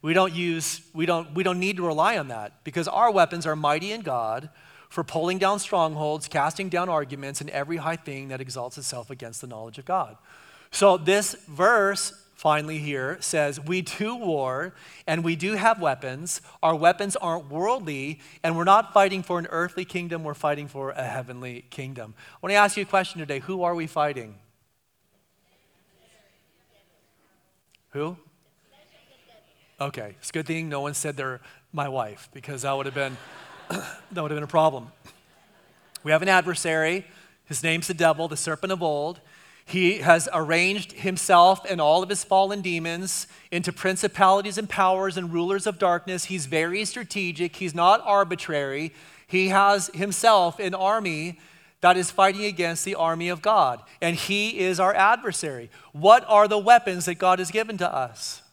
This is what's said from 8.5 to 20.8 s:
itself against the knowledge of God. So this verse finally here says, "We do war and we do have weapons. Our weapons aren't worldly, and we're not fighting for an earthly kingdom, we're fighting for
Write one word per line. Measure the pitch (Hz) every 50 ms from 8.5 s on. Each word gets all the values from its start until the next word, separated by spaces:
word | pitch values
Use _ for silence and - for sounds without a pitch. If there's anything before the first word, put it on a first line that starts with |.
| 127 131 120 127 -
itself | 151 127 - - 123 117 -
against | 139 127 123 117 113 -
the | -
knowledge | 127 120 107 110 117 107
of | - 127
God. | - 180 185 147 107 110 _ _ _ - - - - - - - _
So | - - 202 202 185
this | 180 156 175 196 202 202 - - - _
verse | - 147 139 180 214 240 220 196 196 202 190 - - - - _ _ _
finally | - - 156 151 151 151 156 160
here | 156 147 147 143 135 131 135 170 185
says, | - - - 160 147 143 143 151
"We | 143 160 180 185
do | 170 - - - 208 220 247
war | 247 226 180 160 143 131 131 127 135 165 185 - - - - - - _
and | - 160 165 165
we | 165 170
do | 151 160 196 214
have | 196 196 226 226 208
weapons. | 170 147 135 131 135 131 127 139 170 180 - - _ - - _
Our | - 160 165
weapons | 151 160 170 185 - 202 202 190
aren't | - 190 170 165 170 151 139
worldly, | 143 160 185 214 247 262 190 156 147 135 135 143 156 - - - - - -
and | 165 165
we're | 165 170
not | 185 196 220 226 - -
fighting | 202 196 196 196 190 180
for | - 180 175
an | 165 -
earthly | - 165 170 180 - 185 185
kingdom, | - - 180 175 170 170 165 160
we're | 151 143
fighting | - - 147 147 143 147
for | 135 143 135